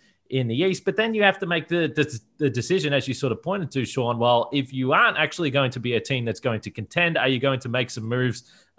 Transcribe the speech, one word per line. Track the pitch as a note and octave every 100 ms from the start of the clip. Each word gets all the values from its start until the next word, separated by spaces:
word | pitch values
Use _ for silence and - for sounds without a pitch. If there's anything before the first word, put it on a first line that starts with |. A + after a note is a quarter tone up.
| _ _ -
in | C3 A#2+
the | A#2
East. | F#3+ F#3 -
But | F#3+
then | A3+
you | A3
have | G3+ F#3+
to | F3
make | E3+ C3+
the, | E3+ D#3 D3+
the, | D3 A#2 - -
the | C#3+
decision, | B2 A2+ F#3 D3+
as | C#3 -
you |
sort | - C3+
of | A2
pointed | E3 G3+ D#3
to, | C3+ A#2
Sean, | - A#2 A#2
well, | A#2+ A#2+ A#2+
if | C#3+ C3+
you | C3 B2+
aren't | E3 A#3 -
actually | D3+ - D#3
going | C3+ C3
to | B2
be | A#2+
a | A#2
team | - C3 A#2
that's | G#2
going | B2+ A2
to | -
contend, | - G2+ F3 E3+ D#3+
are | C3
you | B2+
going | C#3 C3
to | A#2+
make | B2 B2
some | - A2
moves, | B2 B2+ - - - _